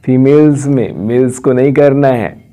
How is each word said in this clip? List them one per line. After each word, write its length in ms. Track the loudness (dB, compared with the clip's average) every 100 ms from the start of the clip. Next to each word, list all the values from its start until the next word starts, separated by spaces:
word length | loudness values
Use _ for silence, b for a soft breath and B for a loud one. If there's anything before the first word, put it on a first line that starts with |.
| -2
Females 600 | 0 2 4 2 0 -2
में, 400 | -4 -4 -6 -4
males 320 | -2 -2 -2
को 140 | -2
नहीं 200 | 0 0
करना 340 | 2 2 2 0
है। 360 | -2 -6 -10 _